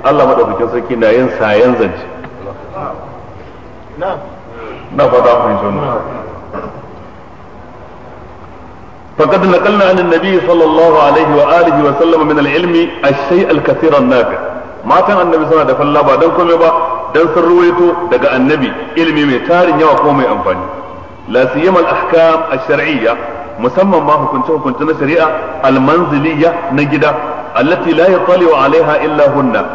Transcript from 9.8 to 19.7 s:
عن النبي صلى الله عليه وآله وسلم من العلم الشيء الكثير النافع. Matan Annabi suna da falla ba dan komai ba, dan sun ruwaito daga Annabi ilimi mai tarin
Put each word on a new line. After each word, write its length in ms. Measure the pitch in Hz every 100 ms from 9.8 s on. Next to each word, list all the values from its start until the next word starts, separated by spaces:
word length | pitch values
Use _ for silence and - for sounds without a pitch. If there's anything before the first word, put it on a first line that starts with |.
| 190
عن 140 | 185
النبي 480 | 175 165 185 185 170
صلى 160 | 170
الله 280 | 160 156 165 151
عليه 240 | 143 156 151 147
وآله 400 | 143 170 165 139
وسلم 440 | 147 139 165 160 151
من 120 | 151
العلم 340 | 143 151 175 165 170 -
الشيء 480 | 139 139 - 175 196
الكثير 400 | 151 135 135 160 147
النافع. 400 | 127 127 110 - - - - - 104
Matan 320 | 156 208 202
Annabi 240 | 170 165 156
suna 140 | 160 135
da 80 | 131
falla 240 | 147 147 139
ba 80 | 135
dan 160 | 165
komai 240 | 175 170 165
ba, 160 | 165 165 - - -
dan 160 | 147 165 160
sun 80 |
ruwaito 640 | 165 175 175 175 175 165 -
daga 220 | 123 135
Annabi 400 | 127 131 151 123 - - -
ilimi 320 | 165 151 147
mai 160 | 123
tarin 320 | 139 175 180